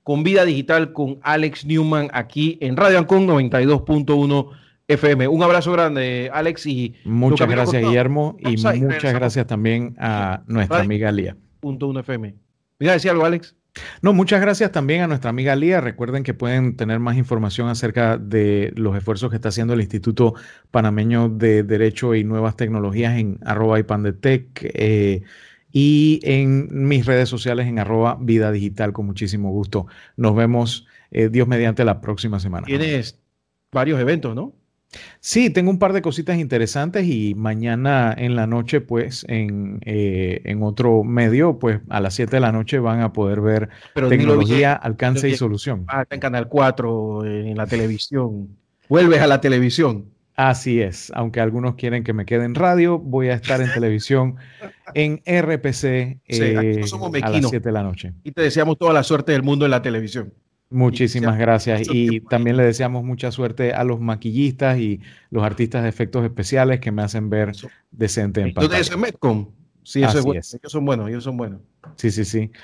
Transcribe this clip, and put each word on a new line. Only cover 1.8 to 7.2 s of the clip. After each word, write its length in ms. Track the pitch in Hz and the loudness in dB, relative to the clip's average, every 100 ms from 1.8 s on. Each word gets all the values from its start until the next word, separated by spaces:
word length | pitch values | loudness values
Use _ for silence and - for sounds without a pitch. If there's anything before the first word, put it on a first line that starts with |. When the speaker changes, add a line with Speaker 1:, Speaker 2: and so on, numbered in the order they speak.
| 156 151 143 | 2 0 -2
Speaker 1:
aquí 440 | 123 120 147 156 165 | -4 -6 -2 -2 -2
en 160 | 135 131 | -4 2
Radio 220 | 196 185 | 4 4
Ancon 260 | 156 190 190 | 4 4 4
noventa 360 | 151 127 127 | 2 2 2
y 40 | 135 | 4
dos 160 | 143 | 2
punto 340 | 127 151 143 143 | 2 0 2 2
uno 360 | 143 143 139 - _ _ - | 2 0 -2 -10 _ _ -2
F 240 | 143 147 | 2 4
M. 160 | 139 131 | 2 2
Un 160 | 160 | 2
abrazo 300 | 175 175 160 | 4 4 2
grande, 560 | 175 165 143 127 123 127 | 2 2 0 -2 -4 -4
Alex, 340 | 147 160 165 151 | -4 -4 -4 -6
y 300 | 127 117 - | -4 -6 -8
Speaker 2:
Muchas 360 | - 113 | -2 2